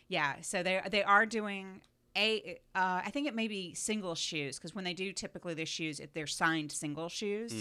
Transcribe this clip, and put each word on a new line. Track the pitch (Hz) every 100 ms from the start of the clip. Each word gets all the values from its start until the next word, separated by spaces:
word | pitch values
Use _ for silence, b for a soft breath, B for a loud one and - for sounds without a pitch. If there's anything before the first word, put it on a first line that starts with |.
| -
Yeah, | 180 147 135
so | 170 190
they, | 180 185 196
they | 202
are | 202 202 220
doing | 226 208 196 190 190 - _ _ 190
a, | 214 220 - - _
uh, | 196 185 180
I | 196
think | 285 294
it |
may | 226 220
be | 202 180
single | - - 214 190
shoes, | 160 - 160 139 -
'cause | 165
when | 190
they | 180
do | 175 190
typically | 185 208 175 175
their | 156 160
shoes, | - 160 143
if | 143
they're | 160 143
signed | - 165 160 151
single | - 151 147 170
shoes. | - 208 208 233 113